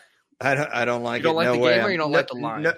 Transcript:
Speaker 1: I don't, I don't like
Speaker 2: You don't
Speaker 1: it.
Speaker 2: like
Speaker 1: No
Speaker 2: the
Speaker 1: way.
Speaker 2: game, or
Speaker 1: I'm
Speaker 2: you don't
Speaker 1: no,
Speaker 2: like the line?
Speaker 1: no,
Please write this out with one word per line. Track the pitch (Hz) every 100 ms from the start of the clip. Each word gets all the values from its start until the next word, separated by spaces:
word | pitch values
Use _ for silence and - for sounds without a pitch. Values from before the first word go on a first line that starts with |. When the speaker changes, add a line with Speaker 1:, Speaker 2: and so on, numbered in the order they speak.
| _ _ _ -
Speaker 1:
I | 131 139
don't, | 151
I | 120
don't | 120 120
like | 120 120
Speaker 2:
You | 160
don't | 160
Speaker 1:
it. |
Speaker 2:
like | 123
Speaker 1:
No |
Speaker 2:
the | 120
Speaker 1:
way. | 123 117
Speaker 2:
game, |
or | 113
Speaker 1:
I'm |
Speaker 2:
you | 175
don't | 151
Speaker 1:
no, | 147
Speaker 2:
like | 135
the | 123
line? | 117 110
Speaker 1:
no, | 165